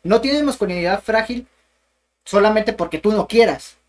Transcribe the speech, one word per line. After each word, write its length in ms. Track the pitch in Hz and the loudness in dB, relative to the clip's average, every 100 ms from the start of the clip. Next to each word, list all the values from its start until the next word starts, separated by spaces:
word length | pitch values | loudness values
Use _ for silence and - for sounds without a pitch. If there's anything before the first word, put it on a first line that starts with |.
No 180 | 170 226 | 2 0
tienes 220 | 269 294 | 2 0
masculinidad 600 | 294 - 196 180 175 202 | 0 -2 -4 -2 -2 -4
frágil 440 | - 220 220 247 247 _ _ _ _ _ _ _ | 0 -2 -2 -8 -10 _ _ _ _ _ _ _
solamente 480 | - 202 214 214 214 | -2 2 4 2 -2
porque 260 | 214 170 - | -4 -6 -2
tú 120 | 208 | -2
no 160 | 214 208 | -2 0
quieras. 480 | 226 226 - - _ | 2 2 0 -12 _